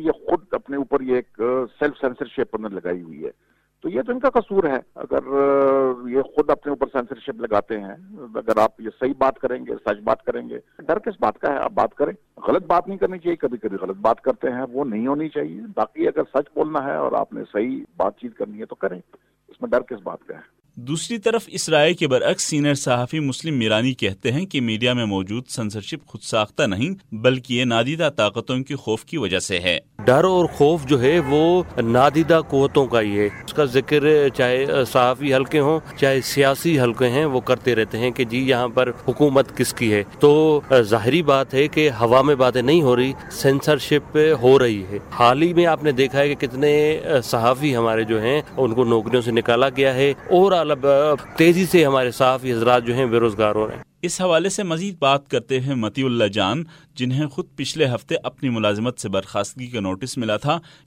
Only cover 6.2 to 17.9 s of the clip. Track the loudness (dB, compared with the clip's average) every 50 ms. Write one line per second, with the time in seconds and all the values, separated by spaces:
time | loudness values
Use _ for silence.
6.2 | -2 -2 -2 -2 0 0 0 -2 -2 -6 -6 -4 -4 -4 -4 -6 -6 -6 -10 -14
7.2 | -12 -14 -12 -10 -6 -2 -2 -2 -2 -2 -6 -10 -10 -12 -16 -18 -20 -20 -20 -20
8.2 | -18 -14 -12 -8 -2 -2 2 2 2 0 0 -4 -14 -14 -10 -6 -4 -4 -2 0
9.2 | 0 -2 -2 -2 -4 -6 -6 -6 -8 -10 -10 -8 -4 -4 -4 -4 -2 -2 -2 -2
10.2 | -2 -6 -6 -6 -8 -10 -12 -14 -16 _ _ -10 -4 -4 -4 -2 -4 -8 -8 -2
11.2 | -2 -2 -2 -2 -4 -4 -4 -2 -4 -4 -2 -2 -2 -2 -2 -4 -4 -4 -6 -8
12.2 | _ _ _ -10 -4 -2 -2 -2 0 0 0 0 0 -2 -6 -4 -4 -4 -4 -4
13.2 | -4 -4 -4 -2 -4 -6 -6 -4 -8 -8 -8 -6 -8 -8 -8 -2 0 -2 -2 -2
14.2 | -2 -4 -4 -4 -4 -6 -6 -6 -8 -8 -6 -6 -6 -4 -4 -4 -2 -2 -2 -4
15.2 | -4 -6 -6 -6 -8 -8 -8 -12 -14 -10 -4 -4 -4 -4 _ -4 -2 -2 -2 -2
16.2 | -4 -2 -2 -4 -4 -4 -4 -4 -4 -2 -2 -4 -4 -4 -4 -4 -4 -2 -2 -2
17.2 | -4 -4 -8 -14 -12 -8 -4 -4 -4 -4 -6 -8 -12 -12